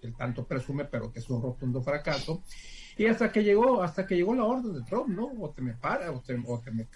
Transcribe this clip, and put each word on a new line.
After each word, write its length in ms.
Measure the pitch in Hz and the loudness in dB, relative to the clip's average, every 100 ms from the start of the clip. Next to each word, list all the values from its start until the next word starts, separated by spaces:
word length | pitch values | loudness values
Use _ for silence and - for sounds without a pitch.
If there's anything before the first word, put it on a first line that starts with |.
| 120 | -12
él 80 | 117 | -6
tanto 300 | 123 117 117 | -6 -4 -4
presume, 400 | 135 123 139 139 | -4 -4 -4 -4
pero 260 | 117 110 | -6 -6
que 80 | 117 | -8
es 100 | 117 | -4
un 120 | 120 | -2
rotundo 400 | 127 123 127 127 | -2 -2 -2 -2
fracaso. 640 | 123 147 160 139 139 165 - - - - - - | -2 -2 0 -2 -2 -6 -8 -14 -14 -16 -10 2
Y 80 | 220 | 4
hasta 260 | 226 220 | 4 4
que 120 | 220 | 4
llegó, 380 | 208 202 254 240 | 6 8 8 6
hasta 240 | 175 175 185 | 2 0 2
que 120 | 180 | 4
llegó 180 | 180 254 | 4 4
la 80 | |
orden 300 | 214 262 240 | 2 2 -2
de 80 | 151 | -4
Trump, 240 | 117 220 269 | -2 -2 0
¿no? 200 | 180 247 247 | -2 -2 -4
O 120 | 190 | -8
te 100 | - | -4
me 120 | 127 | -6
para, 380 | 117 147 190 170 | -4 -2 -2 -2
o 80 | 131 | -6
te, 180 | - 123 120 | -4 -4 -4
o 140 | 117 | -6
te 120 | 117 | -4
me, 180 | 113 113 | -6 -6